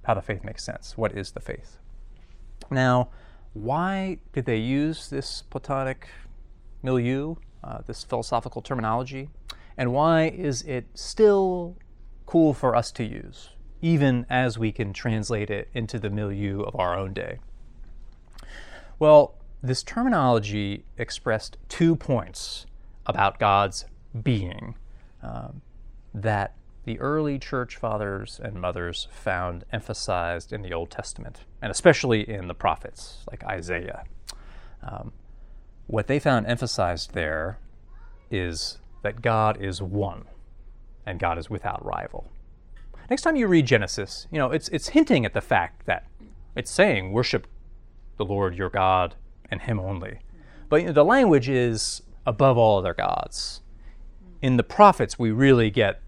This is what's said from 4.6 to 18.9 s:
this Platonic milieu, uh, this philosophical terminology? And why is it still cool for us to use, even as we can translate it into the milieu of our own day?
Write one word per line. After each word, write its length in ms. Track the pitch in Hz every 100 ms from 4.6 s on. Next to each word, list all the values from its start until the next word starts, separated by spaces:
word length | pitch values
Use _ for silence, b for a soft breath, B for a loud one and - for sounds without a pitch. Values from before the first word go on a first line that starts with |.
| 113 135 151 160 -
this 340 | 139 - -
Platonic 640 | - 131 - 135 131 131 - - - - - - - -
milieu, 520 | 131 127 120 131 151 165 - -
uh, 160 | 131 113 120
this 180 | 117
philosophical 580 | - 120 117 120 127 117
terminology? 680 | - 131 110 117 131 135 143 - - B B B
And 160 | 123
why 340 | 127 156 165 160
is 360 | 185 156 123
it 220 | 156 127 -
still 840 | - - - 214 202 190 180 175 180 - - - - -
cool 280 | 170 156
for 220 | 139 131 117
us 160 | 120
to 100 | -
use, 460 | 110 - - - - - - -
even 440 | 165 165 139 123 120
as 280 | 127 127 113
we 140 | 110
can 220 | 104 104
translate 560 | 98 120 110 104 113 104
it 200 | 101 -
into 260 | 127 110 117
the 100 | 101
milieu 520 | 101 104 98 101 98
of 140 | 101 -
our 220 | 90 87
own 160 | 95
day? 260 | 98 85 - - - - - - - - - - - B B B B B